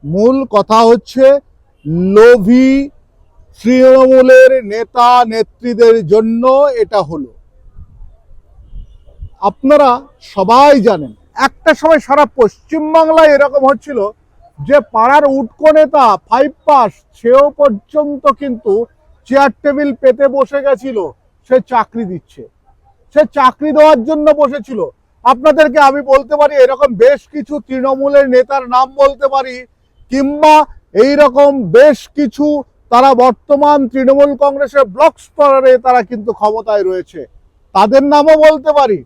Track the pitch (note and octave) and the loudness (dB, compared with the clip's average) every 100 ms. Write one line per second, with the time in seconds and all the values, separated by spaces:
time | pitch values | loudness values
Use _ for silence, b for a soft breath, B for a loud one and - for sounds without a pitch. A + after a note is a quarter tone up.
0 | C#3+ F3 A3 C4+ B3+ G#3 G3 A3 A3+ A#3 | -8 -2 -2 -2 -2 -4 0 0 2 0
1 | - B3 C4+ C#4+ _ _ _ _ D3 E3 | -2 0 2 2 _ _ _ _ -8 -6
2 | F#3 G3+ A3+ B3 F#3+ B3 C4 C4+ C#4 _ | 0 4 6 4 4 2 2 0 -4 _
3 | _ _ _ _ _ _ G#3+ B3+ C4 C4 | _ _ _ _ _ _ -2 2 4 4
4 | C4 C4 B3+ C4 C4 C4 G#3+ G#3+ A3+ B3+ | 4 4 6 6 6 2 -4 -10 -8 -2
5 | A#3+ B3 A#3+ A3 G#3+ _ A#3+ A3+ A#3 A3+ | 0 2 0 -4 -6 _ -10 0 2 2
6 | E3+ G#3 A3 A3+ B3+ C4+ C#4+ B3 G#3 G#3+ | 0 -2 -2 -2 0 0 0 -2 -4 -4
7 | D3+ D#3+ B2+ _ _ _ - - - _ | -6 -10 -14 _ _ _ -20 -20 -20 _
8 | - _ _ - _ _ - - - - | -20 _ _ -20 _ _ -20 -20 -20 -20
9 | - _ - _ G3+ - C4+ D4 C#4 B3 | -20 _ -20 _ -8 -6 -2 2 2 -2
10 | - _ - - F#3+ A#3+ C#4+ C#4+ G#3 F#3 | -6 _ -16 -8 0 2 4 4 2 -2
11 | C3+ - _ - C4+ - E4 D4+ D#4 D#4+ | -8 -18 _ -6 -6 -4 -4 -2 0 0
12 | - C#4+ D4 - A3 _ _ D#4+ D4+ D#4+ | 0 -2 -2 0 -2 _ _ -8 -2 0
13 | D#4+ D#4+ D#4 C#4+ C#4+ C#4 C4 C4+ - B3+ | 0 2 2 2 0 0 -2 -2 -6 -8
14 | G3+ A3 _ _ _ _ C#3+ C#4+ A3+ A3+ | -8 -8 _ _ _ _ -2 -2 -2 -2
15 | A#3 C#4+ D4 C4+ A#3 _ D#4 D#4 D4+ D4+ | 2 2 2 -2 -6 _ 0 2 2 2
16 | B3 F#3+ _ A#3 D4 - - C#4+ A3+ - | 0 0 _ -2 -2 -4 -2 0 0 -6
17 | _ _ A#3 B3+ C#4+ C#4+ C#4+ G#3 _ D4+ | _ _ 0 2 2 0 -2 -2 _ -6
18 | D4 C#4+ C#4+ - C#4+ A3+ A#3 G3+ A#3 _ | -6 -6 -8 -8 -8 -10 -4 -4 -6 _
19 | _ _ _ C4+ C#4 - D4 C#4+ D4 B3 | _ _ _ 0 0 -2 -6 -4 -6 -2
20 | C4+ B3 C#4 C4+ C4+ C#4 C#4 B3+ C4 A3+ | -2 0 -2 -2 -4 -4 -4 -4 -6 -8
21 | E3 - _ _ _ B3+ - B3 G#3 A#3 | -10 -12 _ _ _ -4 -2 -6 -6 -8
22 | G#3 F3+ _ _ A#2 _ _ _ _ _ | -10 -12 _ _ -20 _ _ _ _ _
23 | _ C#4+ D#4 C#4+ C4 - D4+ D4+ D4+ D4 | _ -4 -2 0 -2 -2 -4 2 2 2
24 | A3+ D#4 D4+ D4 C#4+ C#4+ G#3+ A#3 D#3 _ | -2 -2 0 0 -2 -4 -12 -10 -10 _
25 | _ _ A#3+ C4 D4 D4+ D4+ C#4 C#4 C#4 | _ _ -2 0 0 2 0 2 0 0
26 | C4+ C4+ A#3+ D4 D4 C#4+ B3+ C4 C#4+ G#3 | 0 -2 0 -2 0 2 0 2 -2 2
27 | B3 C#4+ _ D4+ A#3 D4 - C4 C4 C4+ | 0 0 _ -14 -10 -12 -10 -8 -4 -4
28 | C#4 C#4+ C#4 B3 B3+ C#4 B3 B3 C4 C4+ | 0 0 2 0 0 -4 -4 -4 -4 0
29 | C#4 C4+ C#4 C4+ C4 B3 B3+ _ _ _ | -2 0 -4 -4 -8 -12 -20 _ _ _
30 | _ C4 C#4 D4 D#4 D4+ D4 - _ F#3+ | _ -6 -4 0 2 2 0 -8 _ -4
31 | B3+ C#4+ D4 B3 C#4+ C#4 G3 G3 D4 C4+ | -2 2 0 2 0 0 -2 2 4 2
32 | - - C#4+ - D4 D4 B3+ _ _ A#3+ | -8 -8 -8 -4 -4 -4 -8 _ _ 0
33 | C4+ B3+ B3+ A#3+ _ C#4+ D4 D4 C4 C4+ | 2 2 0 -2 _ -2 0 0 -2 -4
34 | B3+ C#4 C#4+ C4+ C#4+ C#4 C#4 C#4 B3 F#3+ | -2 2 0 0 -4 -4 -4 -2 -4 0
35 | D4+ - - - C#4+ C4+ C4 B3+ B3+ B3 | -2 -2 -20 -2 0 2 2 0 2 -2
36 | G3 A#3 G#3+ G#3 G#3+ G#3+ A3 G#3 F#3 F#3 | -2 -10 -10 -4 -4 -4 -4 -4 -4 -6
37 | F3+ F3 B2 _ _ _ _ F#3+ G#3 C4 | -10 -16 -20 _ _ _ _ -2 2 2
38 | C#4+ D4 D4 D#4 D#4 D#4 D4+ D4 C4+ F#3 | 2 0 2 4 4 2 -2 0 0 -4